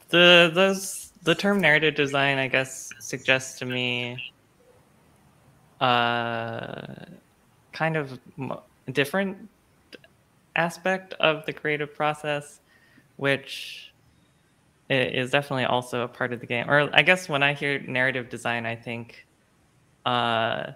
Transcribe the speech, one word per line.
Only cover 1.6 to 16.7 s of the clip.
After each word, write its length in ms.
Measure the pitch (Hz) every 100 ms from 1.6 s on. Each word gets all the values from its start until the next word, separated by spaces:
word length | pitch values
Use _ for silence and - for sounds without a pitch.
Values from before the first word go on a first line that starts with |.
| 160 151 156 147
design, 420 | 139 139 139 135
I 100 | 131
guess, 420 | 131 131 - - -
suggests 600 | - 131 135 131 131 -
to 60 | 127
me, 680 | 127 123 123 123 123 - _ _ _ _ _ _ _ _ _ _ _ _ _ _ -
uh, 1120 | 127 120 120 120 117 117 117 113 - - - - - - _ _ _ _ _
kind 240 | - 160 160
of 220 | 139 127 - -
m-, 140 | 127 - - _ -
different 580 | 135 139 190 196 190 - _ _ _ _ - _ _ _ _ _ -
aspect 580 | 170 - 185 185 185 -
of 300 | 160 151 151
the 80 |
creative 400 | 143 156 151 147
process, 680 | - 151 151 151 147 147 - _ _ _ _ _ -
which 760 | 139 135 - - - - - _ _ _ _ _ _ _ _ _ -
i-, 40 |
is 380 | 135 123 - 127
definitely 340 | 143 143 135 123
also 380 | 127 123 123
a 40 | 120
part 240 | - 127
of 60 | 117
the 60 | -
game. 240 | 120
Or 200 | 120